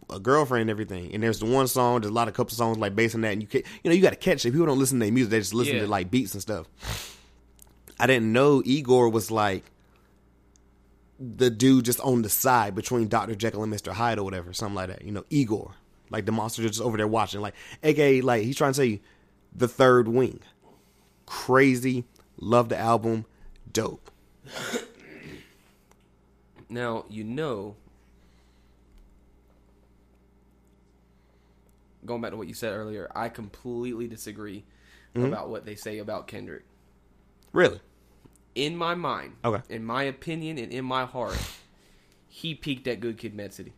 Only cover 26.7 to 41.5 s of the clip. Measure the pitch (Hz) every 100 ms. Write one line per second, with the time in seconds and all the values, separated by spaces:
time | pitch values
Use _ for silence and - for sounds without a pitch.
26.7 | 120 120 113 - 107 107 127 156 107 101
27.7 | 104 _ _ _ _ _ _ _ _ _
28.7 | _ _ - - _ _ _ _ _ _
29.7 | _ _ _ _ _ _ _ _ _ _
30.7 | _ _ _ _ _ _ _ _ _ _
31.7 | _ _ _ 104 117 113 107 90 - 113
32.7 | 101 107 107 85 - 117 120 104 - 123
33.7 | 120 123 113 117 110 - 104 104 98 -
34.7 | _ _ - _ 120 127 107 67 110 107
35.7 | 104 110 107 104 98 - 104 101 71 -
36.7 | _ _ _ _ _ _ _ _ 165 165
37.7 | - - _ _ _ _ _ _ - 147
38.7 | 170 170 175 151 104 69 - 123 104 -
39.7 | 113 113 123 139 131 165 165 160 156 113
40.7 | 127 131 131 127 127 107 - -